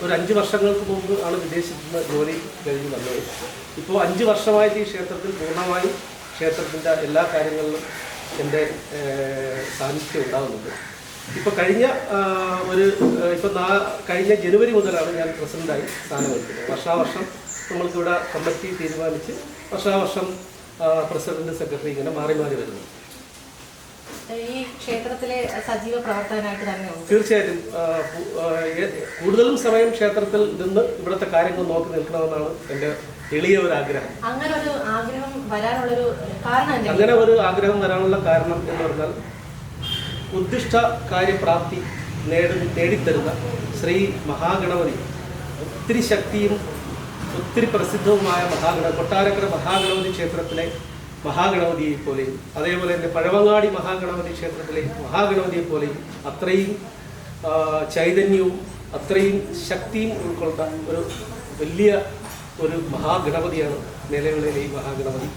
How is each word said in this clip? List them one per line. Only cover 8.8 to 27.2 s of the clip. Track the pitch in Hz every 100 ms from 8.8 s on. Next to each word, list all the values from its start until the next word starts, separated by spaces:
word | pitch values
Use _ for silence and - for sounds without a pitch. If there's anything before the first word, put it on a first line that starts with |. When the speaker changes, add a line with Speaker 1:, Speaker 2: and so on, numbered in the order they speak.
| - 147
Speaker 1:
ഏ, | 143 139 135 135 135 131 135 -
സാന്നിധ്യം | 135 151 - 156 127
ഉണ്ടാകുന്നുണ്ട്. | 131 135 107 107 - - - - - - -
ഇപ്പൊ | 208 190
കഴിഞ്ഞ, | 180 208 262 262 - 202
ആ, | 190 185 185 185 180
ഒരു, | 185 196 202 - -
ആ, | 175 170
ഇപ്പൊ | 202 190
നാ-, | 180 202 - - -
കഴിഞ്ഞ | 180 196 208
ജനുവരി | 175 202 233 214
മുതലാണ് | 196 170 160 170
ഞാൻ | 165 160
പ്രസിഡന്റായി | 147 165 160 143 - - -
സ്ഥാനമേൽക്കുന്നത്. | 143 135 123 - - -
വർഷാവർഷം | 131 170 170 - - - - - - -
നമ്മൾക്കിവിടെ | 180 175 175 170 175 - 156
കമ്മിറ്റി | 143 170 190 180
തീരുമാനിച്ച് | 156 156 160 151 - 156 - - -
വർഷാവർഷം, | 190 202 196 180 190 185 185 - - - - 165
ആ, | 160 143
പ്രസിഡന്റ്, | 156 - 160 165 -
സെക്രട്ടറി | 151 143 151 139
ഇങ്ങനെ | 143 156
മാറി | 151 151
മാറി | 147 131
വരുന്നു. | 110 101 90 - - - - - - - - - - - - - - 226
Speaker 2:
ഈ | 233 262 247 -
ക്ഷേത്രത്തിലെ | - 226 233 254 247 247 240 202 214
സജീവ | 220 214 240 233
പ്രവർത്തകനായിട്ട് | 202 202 214 208 196 202
തന്നെ | 190 190
ഉണ്ട്? | 165 165
Speaker 1:
തീർച്ചയായിട്ടും, | 208